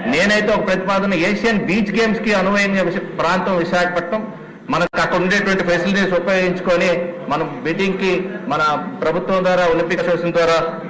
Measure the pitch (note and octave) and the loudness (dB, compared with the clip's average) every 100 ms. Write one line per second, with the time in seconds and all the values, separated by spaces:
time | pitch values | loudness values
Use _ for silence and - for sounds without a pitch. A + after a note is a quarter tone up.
0 | A2+ D3 G3+ G#3 G#3 G#3 - F3+ F#3 G3 | -2 0 2 2 2 2 2 0 0 0
1 | G3+ E3+ F#3 G3+ A3+ G3+ D#3+ G#3+ G3+ A3 | 0 0 0 0 0 0 0 0 0 0
2 | A3+ G3+ G#3+ G3+ F#3 G3+ G3 F#3+ E3+ F#3+ | 0 0 0 2 2 2 2 0 0 -2
3 | - D#3 E3 F#3 G3 F3+ E3+ F3+ F3 F3 | -6 -2 0 0 0 0 0 0 0 -2
4 | - A3 - - - - - D#3+ F3 F3 | -4 -4 -6 -12 -16 -12 -4 -2 0 0
5 | E3 F3+ F#3 G3+ G3+ F#3 F3 F3 F#3+ G3 | 0 0 0 0 0 0 2 0 2 0
6 | F#3+ F3 F#3+ F#3+ F3+ F3+ F#3+ F3 F#3 E3+ | 2 0 2 0 0 0 0 2 2 0
7 | - - C3 D3 D3+ C#3 D3 F#3 F#3+ F#3 | -2 -8 -6 -4 -4 -6 -4 -2 -2 0
8 | F#3+ E3+ F#3+ - - D3+ D3+ D3 C#3 - | 0 0 -2 -8 -4 0 0 0 -4 -4
9 | D#3 F3 G3 F#3+ F3+ F3+ F3 E3 E3+ F3+ | -2 -2 0 0 2 4 4 2 0 -2
10 | F3 E3+ E3+ E3+ E3 E3 E3 - | 0 0 0 2 4 2 0 -6